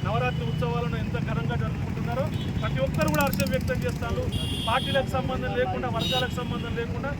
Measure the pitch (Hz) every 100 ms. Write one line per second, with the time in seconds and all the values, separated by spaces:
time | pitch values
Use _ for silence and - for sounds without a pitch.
0 | - 226 247 - 233 233 247 240 240 233
1 | - 240 226 226 233 240 226 - - -
2 | 233 240 302 - - - 220 262 269 -
3 | 302 302 277 - 269 262 254 254 247 233
4 | 233 247 254 - - - - 247 262 269
5 | 269 262 247 - 254 240 254 254 254 233
6 | 240 254 247 247 247 240 233 233 240 247
7 | 269